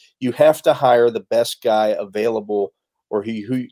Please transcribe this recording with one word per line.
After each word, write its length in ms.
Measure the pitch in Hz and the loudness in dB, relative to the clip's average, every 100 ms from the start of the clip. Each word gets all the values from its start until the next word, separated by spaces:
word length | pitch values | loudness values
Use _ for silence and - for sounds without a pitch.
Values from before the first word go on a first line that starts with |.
| _ _ | _ _
you 120 | 127 | -4
have 280 | 120 147 156 | 2 2 2
to 100 | - | 0
hire 360 | 139 135 120 120 | 2 4 4 4
the 120 | 113 | 0
best 400 | 98 117 120 - | -2 0 0 -2
guy 280 | 120 107 107 | 0 2 0
available, 840 | 104 104 101 113 113 104 104 98 _ _ _ - | -2 -6 -4 -2 -4 -4 -2 -4 _ _ _ -8
or 120 | 104 | -6
who, 200 | 104 113 104 | -4 -8 -6
who, 180 | 127 123 | -6 -6